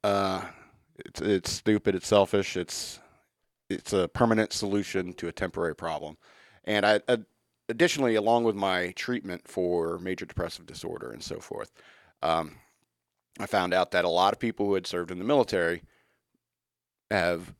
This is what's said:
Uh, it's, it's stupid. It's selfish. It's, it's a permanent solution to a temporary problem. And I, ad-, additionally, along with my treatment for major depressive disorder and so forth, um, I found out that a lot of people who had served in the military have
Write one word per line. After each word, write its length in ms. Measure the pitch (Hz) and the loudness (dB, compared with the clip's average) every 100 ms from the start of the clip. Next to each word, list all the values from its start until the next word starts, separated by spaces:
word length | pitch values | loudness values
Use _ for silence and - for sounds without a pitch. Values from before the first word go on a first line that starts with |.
Uh, 420 | 104 101 98 92 95 - - _ _ - | 2 2 0 -2 -8 -16 -20 _ _ -18
it's, 240 | - - | -16 -4
it's 300 | - 98 - | 0 0 0
stupid. 440 | - - 104 - 92 | -4 2 2 2 -2
It's 120 | - | 4
selfish. 480 | 104 98 101 95 - | 4 6 2 0 -4
It's, 420 | - - - - _ _ _ _ _ _ _ | -6 -8 -10 -14 _ _ _ _ _ _ _
it's 240 | 98 - | -8 -2
a 140 | 98 85 | 0 0
permanent 460 | - 120 110 110 | 2 4 4 2
solution 600 | - 101 101 98 95 90 | -2 -2 -2 -2 -4 -4
to 140 | 90 85 | -6 -8
a 40 | |
temporary 440 | - 92 87 85 76 | -6 -6 -2 -4 -4
problem. 420 | 82 76 76 78 _ - - _ | -6 -6 -8 -14 _ -20 -20 _
And 220 | - 104 101 | -2 2 4
I, 160 | 104 - | 4 4
ad-, 180 | 120 104 _ _ _ - | 0 -2 _ _ _ -10
additionally, 480 | 113 175 147 131 110 | 2 2 2 2 2
along 280 | 104 117 | 4 4
with 120 | 117 101 | 4 2
my 360 | 98 92 90 | 0 0 -2
treatment 560 | - - 123 98 87 - | -6 -6 -6 -6 -10 -8
for 520 | - 87 87 82 87 | -2 0 0 0 -4
major 260 | 90 92 87 | -4 -6 -6
depressive 400 | - 85 - 82 | -6 -6 -8 -16
disorder 460 | - 82 - 64 | -12 -10 -10 -10
and 120 | 55 | -12
so 160 | - - | -12 -12
forth, 320 | - - - _ - - _ _ | -10 -12 -12 _ -20 -20 _ _
um, 360 | 80 82 80 - _ _ _ _ _ _ _ - | 0 0 -2 -12 _ _ _ _ _ _ _ -12
I 60 | 98 | -2
found 280 | 101 90 | 0 2
out 180 | 90 90 | 2 2
that 140 | 90 87 | 2 2
a 40 | |
lot 240 | 85 95 | 4 2
of 60 | - | 2
people 260 | 120 - 104 | -4 -2 0
who 80 | |
had 140 | 95 90 | 0 -2
served 240 | 90 87 | -6 -6
in 80 | 90 | -6
the 60 | 104 | 0
military 580 | 143 117 95 85 85 - _ _ _ _ _ _ _ _ _ _ _ _ | 2 2 2 0 -2 -10 _ _ _ _ _ _ _ _ _ _ _ _
have 420 | 104 87 87 90 - | 0 2 -2 -6 -20